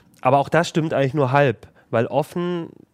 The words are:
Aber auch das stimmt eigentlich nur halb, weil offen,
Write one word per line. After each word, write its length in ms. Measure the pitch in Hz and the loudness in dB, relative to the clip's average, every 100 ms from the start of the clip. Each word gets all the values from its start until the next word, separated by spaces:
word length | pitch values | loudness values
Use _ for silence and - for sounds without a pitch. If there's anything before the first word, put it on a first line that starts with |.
| _ _ | _ _
Aber 160 | 131 139 | 0 2
auch 140 | 135 | 2
das 180 | 156 170 | 0 0
stimmt 240 | - 156 | -2 -2
eigentlich 220 | 110 135 | -2 -2
nur 180 | 151 131 | 0 2
halb, 360 | 139 143 110 - _ _ | 4 2 0 -10 _ _
weil 140 | 117 120 | -2 -2
offen, 600 | 131 156 175 175 175 165 - - | -2 -4 -6 -6 -6 -8 -16 -20